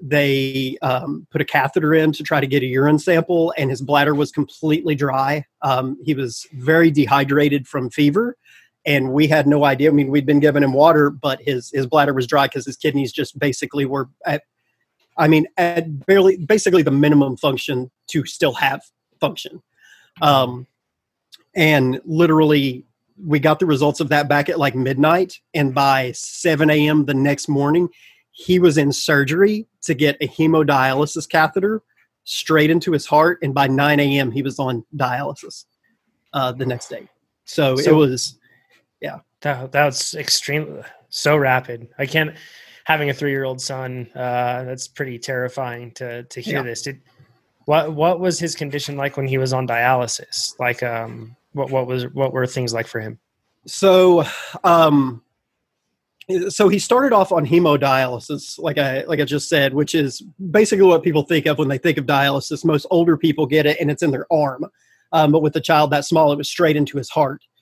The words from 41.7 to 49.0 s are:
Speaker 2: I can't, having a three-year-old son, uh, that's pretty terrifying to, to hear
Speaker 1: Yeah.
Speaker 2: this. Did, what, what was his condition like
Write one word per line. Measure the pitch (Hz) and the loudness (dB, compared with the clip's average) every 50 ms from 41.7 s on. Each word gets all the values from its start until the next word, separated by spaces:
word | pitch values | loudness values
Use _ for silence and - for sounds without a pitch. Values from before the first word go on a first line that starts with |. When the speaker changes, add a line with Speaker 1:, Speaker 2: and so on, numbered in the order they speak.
| 120 113 117 - _ - | -12 -14 -16 -16 _ -8
Speaker 2:
I | 139 131 | -8 -2
can't, | - 160 156 151 - - - - - - - - - - - | 0 0 -2 -2 -4 -12 -20 -20 -20 -20 -20 -20 -20 -8 -4
having | - 160 156 147 143 | -2 -2 0 0 -2
a | 139 | -4
three-year-old | - 147 143 139 135 135 131 131 127 | -4 -4 -4 -2 -2 -4 -6 -6 -8
son, | 127 - 139 131 131 127 127 127 120 - - | -10 -10 -10 -8 -10 -10 -10 -10 -12 -12 -12
uh, | 131 127 123 123 123 123 120 123 123 131 | -8 -6 -4 -2 -2 -2 -2 -4 -4 -6
that's | 127 131 127 - - | -8 -10 -12 -12 -12
pretty | _ - 147 131 123 117 | _ -10 -10 -10 -10 -10
terrifying | - - 135 123 127 123 - - 131 123 120 120 120 120 | -10 -6 -6 -4 -4 -6 -6 -6 -8 -8 -8 -10 -14 -16
to, | 120 - 131 123 117 120 120 | -16 -14 -12 -12 -12 -12 -14
to | 123 - - | -16 -16 -14
hear | 120 220 - 139 | -10 -6 -6 -6
Speaker 1:
Yeah. | 131 | -6
Speaker 2:
this. | 120 117 - | -6 -8 -10
Did, | - 143 135 - _ _ _ _ _ _ _ _ _ _ _ _ _ | -10 -12 -14 -14 _ _ _ _ _ _ _ _ _ _ _ _ _
what, | - 147 160 151 156 160 | 0 0 0 0 0 -2
what | 147 156 170 185 170 | -2 0 0 0 0
was | 180 185 165 - | -2 -2 -2 -2
his | 170 160 151 | -4 -8 -8
condition | - 156 143 139 143 139 - 143 | -8 -10 -8 -8 -8 -8 -8 -6
like | 139 | -6